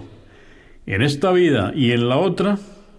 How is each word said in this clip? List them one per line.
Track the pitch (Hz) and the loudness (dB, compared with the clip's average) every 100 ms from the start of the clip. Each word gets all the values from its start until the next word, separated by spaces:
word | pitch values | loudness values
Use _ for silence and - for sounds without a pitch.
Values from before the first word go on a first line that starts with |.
| - - - - - - - - - | -8 -20 -20 -20 -20 -20 -20 -20 -6
en | 98 | -2
esta | 139 139 190 | 0 0 0
vida | 180 170 123 95 156 | 2 2 2 -2 0
y | 120 | 0
en | 120 120 | 2 0
la | 135 | 0
otra | 190 180 190 202 - - - | 0 -2 -2 -2 -6 -20 -20